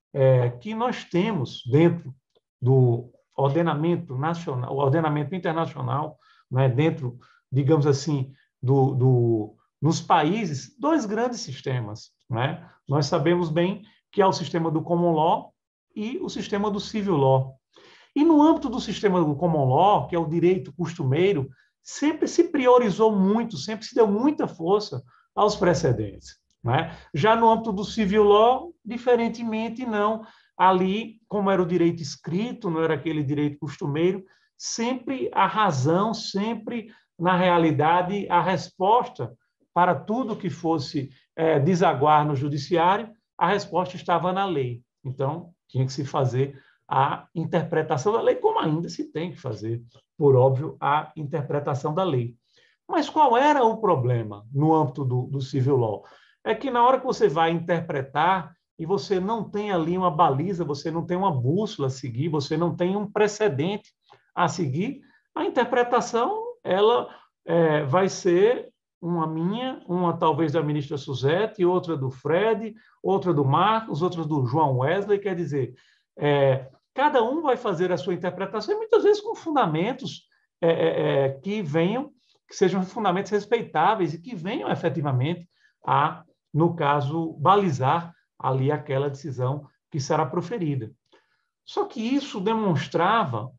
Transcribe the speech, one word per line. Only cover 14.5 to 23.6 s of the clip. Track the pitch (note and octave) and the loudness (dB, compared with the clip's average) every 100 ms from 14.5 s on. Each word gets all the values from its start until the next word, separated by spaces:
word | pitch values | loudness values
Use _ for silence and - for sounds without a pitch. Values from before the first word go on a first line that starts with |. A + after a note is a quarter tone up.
| F3 E3 | -4 -2
do | D#3 | -2
common | D#3+ F3 F3 | 0 0 2
law | D#3+ D#3+ G#3 - _ _ _ _ - | 2 2 0 -4 _ _ _ _ -10
e | G#3+ D4 | -8 -6
o | - | -8
sistema | A#3 G3 G3+ G#3 | -8 -6 -4 -2
do | G3+ | -4
civil | - A3 G3+ D#3+ | -6 -6 -2 2
law. | C3+ C3+ C3 - _ _ - - _ - | 4 4 0 -8 _ _ -20 -20 _ 2
E | |
no | D#4+ D4+ | 6 8
âmbito | D4+ D#4+ C4 | 6 4 0
do | B3+ | -6
sistema | G#3+ - G#3 F3+ | -6 -2 2 2
do | D#3 C#3 | 2 0
common | F3 D#3+ C3 | 0 2 2
law, | C3+ F#3+ F#3+ B2+ | 4 4 4 0
que | F3 | -4
é | |
o | D#3+ | -2
direito | E3 E3 F#3 F#3 | 2 2 2 -2
costumeiro, | - E3 E3+ C3+ C#3+ F#3+ E3+ B2 - _ _ | -8 -8 -4 -2 2 2 2 -4 -10 _ _
sempre | - - C#4+ D#4 C#4+ | -18 -2 -2 0 0
se | - E4+ | 2 2
priorizou | D4 B3 B3 A#3+ F3 A3 G#3 | 4 6 6 6 4 2 4
muito, | F#3+ A3 A#3 | 4 2 0
sempre | D3 | -6